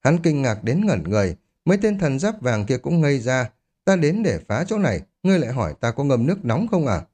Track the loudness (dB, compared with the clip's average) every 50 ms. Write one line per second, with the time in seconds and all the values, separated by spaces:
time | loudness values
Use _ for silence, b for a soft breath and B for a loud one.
0 | _ 2 2 2 2 0 0 2 0 -2 -2 -2 -2 -2 0 0 2 0 0 0
1 | -2 -2 0 0 0 0 -2 -6 _ _ _ _ _ 0 0 2 2 0 0 0
2 | -2 -2 -2 0 -2 -4 -4 -2 -2 -2 0 0 0 -2 -2 -2 -2 0 0 2
3 | 2 2 2 0 0 0 0 0 -2 -4 _ _ _ _ _ _ _ 0 2 4
4 | 2 2 0 0 0 -2 -2 -4 -4 _ -4 -4 -2 -2 -2 0 0 0 0 -2
5 | -6 _ _ _ _ 2 2 2 2 -2 -2 -4 -4 -4 -4 -4 -4 -4 -2 -2
6 | 0 0 2 2 2 0 -2 -2 -2 -2 0 0 0 0 0 0 0 0 -2 -2
7 | -4 _